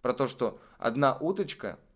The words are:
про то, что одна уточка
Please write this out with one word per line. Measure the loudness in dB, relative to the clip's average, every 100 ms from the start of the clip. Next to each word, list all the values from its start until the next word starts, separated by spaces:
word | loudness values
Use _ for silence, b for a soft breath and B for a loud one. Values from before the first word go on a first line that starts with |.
про | -2
то, | 0 0
что | 0 -2 -4 B B
одна | -2 4 2 2
уточка | -2 -2 -4 -4 -8 -10 _